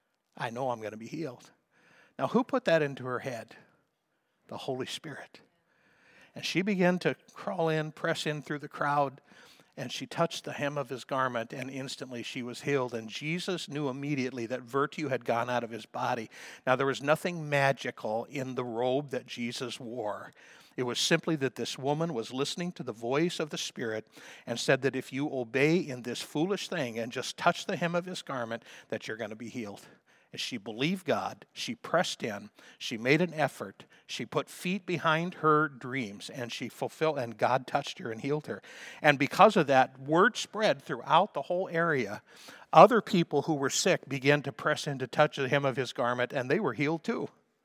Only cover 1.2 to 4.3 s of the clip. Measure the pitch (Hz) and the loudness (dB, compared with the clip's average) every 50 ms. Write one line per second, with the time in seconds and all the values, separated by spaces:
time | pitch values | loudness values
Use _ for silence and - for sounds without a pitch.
1.2 | 165 139 120 - - - _ _ _ _ _ _ _ _ _ _ _ _ _ - | -8 -8 -10 -12 -20 -20 _ _ _ _ _ _ _ _ _ _ _ _ _ -4
2.2 | 135 131 - 220 262 - - 254 - - 165 165 151 143 139 127 123 127 127 113 | -4 2 2 2 2 4 0 0 2 4 4 4 4 2 -2 -6 -6 -6 -6 -4
3.2 | - 139 127 113 107 - - - - _ _ _ _ _ _ _ _ _ _ _ | -4 -6 -8 -8 -10 -14 -18 -20 -20 _ _ _ _ _ _ _ _ _ _ _
4.2 | _ _ | _ _